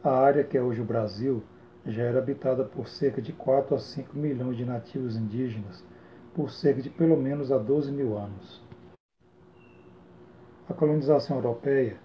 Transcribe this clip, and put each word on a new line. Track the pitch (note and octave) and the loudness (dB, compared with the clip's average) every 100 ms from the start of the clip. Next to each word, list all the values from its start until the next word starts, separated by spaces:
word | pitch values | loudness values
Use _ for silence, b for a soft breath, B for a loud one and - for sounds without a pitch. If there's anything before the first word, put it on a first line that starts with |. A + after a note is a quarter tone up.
A | D3 | 2
área | C3 C3+ C#3+ | 4 6 4
que | C#3+ C#3 | 2 0
é | |
hoje | B2 A2+ | 0 -2
o | A2+ | -2
Brasil | A#2 G#2+ G2 C3 A#2+ - B B B - | -2 -2 -4 -2 -2 -6 B B B -8
já | A2 | -2
era | A#2+ B2 | 0 0
habitada | C3 C#3 C3 C3 | 0 -2 -2 0
por | C3 - A#2 | -2 -6 -10
cerca | - C#3+ C3 | -2 -2 0
de | A#2 | -8
quatro | E3 - C3+ C#3 C3+ | -6 2 2 2 -2
a | |
cinco | - - - C#3+ | -4 -12 -10 -4
milhões | D3+ B2+ B2+ A#2+ | -2 -2 -4 -4
de | B2 | -4
nativos | A#2+ - C#3 B2+ A2+ | -6 -6 -6 -4 -4
indígenas | A2 A2+ C3 A2 G2 F2 - B B B B | -4 -2 -4 -4 -10 -14 -20 B B B B
por | - C#3 | -6 -6
cerca | - D3 C3 | 0 2 2
de | B2 | -2
pelo | - E3 D3+ | 2 4 4
menos | C3 C#3+ C3 | 2 -2 0
há | C3+ | 0
doze | A2 D3 C#3 | 2 0 2
mil | C#3 B2+ G#2 | -2 -2 -2
anos. | G2+ F#2 - - - - - - _ _ _ _ - - - - - - - - - - - - - | -6 -12 -16 -20 -20 -20 -20 -20 _ _ _ _ -20 -20 -20 -20 -20 -20 -20 -20 -20 -20 -20 -20 -10
A | |
colonização | - D3+ D3+ C#3 D3 - E3+ | 2 2 4 4 2 4 -2
europeia | B2 A#2 C#3 C#3 A#2 G2 | -2 -2 0 2 2 -4